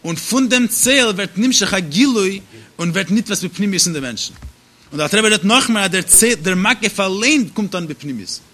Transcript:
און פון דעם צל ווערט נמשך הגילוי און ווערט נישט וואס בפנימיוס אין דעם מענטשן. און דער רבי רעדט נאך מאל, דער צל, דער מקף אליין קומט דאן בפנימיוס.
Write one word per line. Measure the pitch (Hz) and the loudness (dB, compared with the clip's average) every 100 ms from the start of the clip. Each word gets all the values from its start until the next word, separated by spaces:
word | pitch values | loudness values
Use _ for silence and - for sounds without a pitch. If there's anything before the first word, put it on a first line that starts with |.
און | 165 160 | -6 -6
פון | - 247 254 | -2 0 2
דעם | 254 240 | 2 2
צל | - 247 269 233 | 0 2 2 2
ווערט | 190 196 185 | 0 -4 0
נמשך | 247 233 196 | 2 2 0
הגילוי | 190 160 156 285 233 190 196 - 110 - - | -2 -2 2 4 4 0 -4 -12 -20 -20 -6
און | 170 | -2
ווערט | 175 165 | -2 0
נישט | 208 - | -2 0
וואס | 190 | -4
בפנימיוס | 180 - 202 180 175 | -4 -4 -2 0 -2
אין | |
דעם | 156 | -2
מענטשן. | 131 110 - - - - _ _ _ | -6 -8 -10 -12 -20 -20 _ _ _
און | 147 | -4
דער | 151 | 0
רבי | 208 220 | 2 2
רעדט | 214 | 2
נאך | 196 247 254 | 4 4 4
מאל, | 220 196 | 0 0
דער | 185 | -2
צל, | - - 226 | 2 4 4
דער | 226 180 | 2 0
מקף | 185 208 247 208 - | 0 2 0 -2 -2
אליין | 190 190 247 302 180 | -2 0 2 2 0
קומט | - 196 | -4 -4
דאן | 180 165 | -4 -8
בפנימיוס. | 143 147 120 90 - _ | -10 -10 -10 -10 -14 _